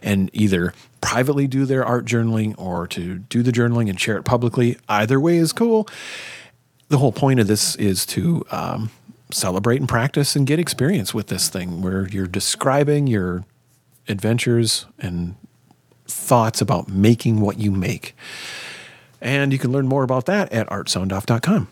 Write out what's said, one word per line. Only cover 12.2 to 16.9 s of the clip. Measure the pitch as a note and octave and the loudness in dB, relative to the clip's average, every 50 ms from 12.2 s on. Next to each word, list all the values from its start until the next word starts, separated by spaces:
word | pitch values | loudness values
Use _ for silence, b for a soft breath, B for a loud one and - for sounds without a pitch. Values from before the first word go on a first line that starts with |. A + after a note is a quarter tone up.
| F#2+ | -4
describing | F2+ F2+ G2+ - - - - - C#3 C3 C#3+ D3 C#3 D3 D3 C#3+ C3+ | -4 -4 -4 -2 -2 -2 0 0 2 2 4 4 2 2 2 2 2
your | A#2 G#2 F#2 F2+ F2+ F2+ G2 - _ _ _ _ _ _ _ _ _ _ _ | 0 0 0 -2 -2 -4 -6 -10 _ _ _ _ _ _ _ _ _ _ _
adventures | - G#2 G2 F2+ G#2+ A#2 A#2 - B2 A#2+ A#2 A#2 G#2+ - - - - _ | -8 -6 -2 0 0 0 0 2 2 2 2 2 2 0 -2 -6 -10 _
and | - - F#2+ F2 F2 F2 F2 F#2+ - - - _ _ _ _ _ _ _ _ _ _ _ | -8 -8 -6 -4 -4 -6 -6 -8 -12 -18 -20 _ _ _ _ _ _ _ _ _ _ _
thoughts | - - - - - C3 A#2+ A2+ A2+ - - | -12 -12 -8 0 2 4 4 4 4 0 0
about | - G2+ - F3+ - | 0 0 0 -2 -2
making | - | -2